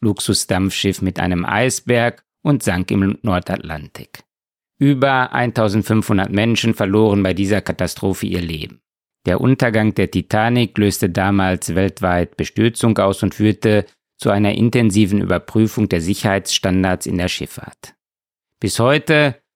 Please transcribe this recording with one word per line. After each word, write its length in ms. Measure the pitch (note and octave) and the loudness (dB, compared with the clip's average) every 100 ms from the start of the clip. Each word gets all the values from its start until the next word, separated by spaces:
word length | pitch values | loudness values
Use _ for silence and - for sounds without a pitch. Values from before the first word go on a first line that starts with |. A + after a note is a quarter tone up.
Luxusdampfschiff 1000 | A2 G2+ - F#2+ - F#2 F#2+ - G2 F#2 | -4 -2 -2 -2 0 0 0 0 -2 -2
mit 180 | F#2+ F#2 | -4 -2
einem 240 | F2 F2 | -2 -2
Eisberg 800 | F2+ G2+ B2+ - - A#2+ A#2+ - _ _ | -2 0 0 -2 -2 0 0 -4 _ _
und 220 | D#3 C3+ | -2 0
sank 300 | - F2+ F#2 | 0 -2 -2
im 260 | G2+ G2 A2 | 0 0 0
Nordatlantik. 1040 | A2+ F2+ - F#2 D#2+ D#2 C#2 - - - _ _ _ _ _ _ | -2 -2 -2 -8 -8 -12 -14 -18 -20 -20 _ _ _ _ _ _
Über 560 | C#3 C3+ C#3 C3 B2+ | 2 4 2 2 0
eintausendfünfhundert 960 | - A#2+ A#2 G#2+ G#2+ - A2 - G2+ F#2+ | -2 -2 0 0 0 0 0 2 0 0
Menschen 420 | G2+ A#2 A2+ A#2 | 0 0 0 0
verloren 500 | G#2+ G2 G#2+ A2 G2+ | 0 0 2 2 2
bei 120 | F#2+ | 0
dieser 260 | F2+ G2 G2+ | 0 0 -2
Katastrophe 640 | - - F2+ - G2 F2+ | -2 -4 -6 -4 -4 -4
ihr 160 | - F2+ | -4 -4
Leben. 400 | E2+ D#2+ - - _ _ _ _ - | -6 -8 -10 -16 _ _ _ _ -2
Der 140 | F2 | 0
Untergang 540 | B2 C3 B2 A2 G#2+ | 2 2 2 2 0
der 160 | G2+ F#2+ | 0 0
Titanic 640 | F#2+ - G#2+ A2+ B2 A2+ - | -2 0 0 2 2 0 2
löste 320 | G2+ - G2+ | 0 2 -2
damals 640 | F2 F#2+ G2+ F#2+ F#2 - | 0 0 2 2 -2 -2
weltweit 640 | F2 G2 - F#2 F2 E2+ - | -2 -2 0 0 0 -2 -4
Bestürzung 600 | - - A2+ - A#2 G2+ | -6 0 0 2 0 2
aus 240 | G2 G2 | 2 0
und 120 | G2 | -4
führte 520 | - G#2+ - A2 G#2 - _ _ _ | 0 0 2 2 0 0 _ _ _
zu 100 | - | 0
einer 240 | G2+ G2+ | 2 0
intensiven 720 | - A2+ B2 A2+ G2+ G2+ G2+ | 2 2 2 2 4 2 2
Überprüfung 640 | F#2 F2 - G#2+ G#2+ - G#2 | 0 -2 -2 0 0 0 0
der 140 | F2 | 0
Sicherheitsstandards 1040 | E2 G2+ G#2+ G2 - - F#2+ F#2 F#2 F2+ - | -2 -2 0 0 -2 -4 0 0 0 -2 -4
in 100 | F2 | -4
der 120 | F2+ | -4
Schifffahrt. 640 | - D2 - - - - _ _ _ _ _ _ _ | -6 -10 -12 -18 -20 -20 _ _ _ _ _ _ _
Bis 180 | G#2 - | -4 2
heute 580 | A#2+ D3+ - D3+ D3 - _ | 2 2 2 2 2 -2 _